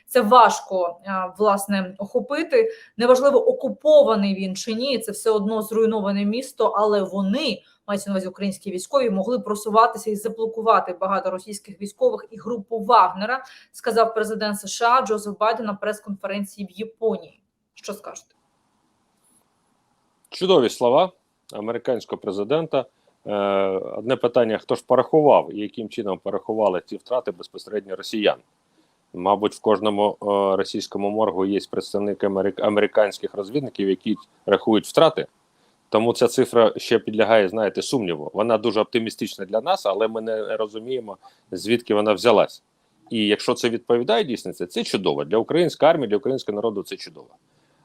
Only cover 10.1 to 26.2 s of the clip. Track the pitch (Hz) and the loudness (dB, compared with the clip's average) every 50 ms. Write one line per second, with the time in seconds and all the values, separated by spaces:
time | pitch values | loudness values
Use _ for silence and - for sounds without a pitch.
10.1 | 208 202 - 214 220 220 226 220 - 226 220 226 214 190 185 185 180 - 185 190 | -4 -4 -4 -6 -6 -4 -6 -6 -6 0 2 4 4 4 2 -2 -6 -4 -4 -2
11.1 | 196 185 185 185 185 190 - 214 208 - - 202 190 - 202 202 - - 254 247 | -2 -2 -2 -4 -6 -6 -8 -12 -16 -16 -16 -18 -16 -14 -14 -12 -4 0 0 0
12.1 | 214 208 - - 226 196 - 214 247 226 196 - 226 220 190 202 240 214 185 - | 0 -2 -8 -14 -18 -14 -10 -8 -8 -8 -8 -6 -6 -4 0 4 6 6 6 4
13.1 | 190 190 208 226 254 262 - - - - - _ - - - 240 202 226 226 226 | 2 -2 -4 -4 -4 -6 -6 -10 -20 -20 -20 _ -18 -10 -6 0 2 2 2 2
14.1 | - 220 214 202 220 202 214 208 202 196 196 196 - - 233 233 247 262 233 202 | 0 -2 -4 -4 -4 -4 -4 -4 -4 -6 -8 -10 -6 -2 2 2 4 2 2 0
15.1 | 214 214 208 208 196 - 214 220 226 233 226 208 202 - 208 208 208 - - 208 | -2 -4 -6 -8 -4 -2 0 0 0 0 -4 -6 -6 -6 -6 -6 -6 -6 -8 -12
16.1 | 196 - - 190 196 202 202 - - 208 202 - _ 208 220 220 - - 226 220 | -12 -10 -8 -8 -6 -6 -8 -8 -10 -14 -14 -14 _ -12 -12 -12 -8 -4 -2 -2
17.1 | 190 175 - - _ _ _ _ _ _ _ _ _ _ - - 196 - - 90 | -2 -4 -6 -12 _ _ _ _ _ _ _ _ _ _ -14 -12 -12 -12 -14 -18
18.1 | - - - _ _ _ _ _ _ _ _ _ _ _ _ _ _ _ _ _ | -18 -18 -20 _ _ _ _ _ _ _ _ _ _ _ _ _ _ _ _ _
19.1 | _ _ _ _ _ _ _ _ _ _ _ _ _ _ _ _ _ _ _ _ | _ _ _ _ _ _ _ _ _ _ _ _ _ _ _ _ _ _ _ _
20.1 | _ _ _ _ - - 180 185 190 151 120 104 - - 123 120 127 156 185 180 | _ _ _ _ -10 -4 2 4 6 6 4 4 2 2 2 4 4 4 4 2
21.1 | - _ _ _ _ _ _ - - 107 104 113 117 117 - 131 123 107 - - | -2 _ _ _ _ _ _ -16 -12 -10 -8 -6 -8 -6 -4 -4 -4 -4 -6 -8
22.1 | - - - 107 92 101 101 110 147 160 165 151 - 135 120 - _ _ _ _ | -10 -8 -6 -6 -4 -4 -2 -2 -2 -2 -2 -2 -4 -4 -4 -6 _ _ _ _
23.1 | _ _ - 110 104 101 101 101 98 98 98 95 95 92 - - - 107 107 120 | _ _ -10 -6 -2 -2 0 0 2 2 0 0 -2 -4 -6 -8 -10 -8 -4 -2
24.1 | 131 - - 120 - 127 117 113 107 - - - 123 - - - 127 127 120 - | -2 0 0 0 2 2 2 2 0 -2 -2 -4 -6 -4 -2 2 2 2 2 2
25.1 | - 156 151 143 107 90 73 82 - 104 104 101 - - 110 98 - 120 104 98 | 2 4 6 6 6 4 4 0 -6 -8 -10 -8 -8 -10 -12 -10 -8 -8 -6 -6
26.1 | 92 85 | -6 -6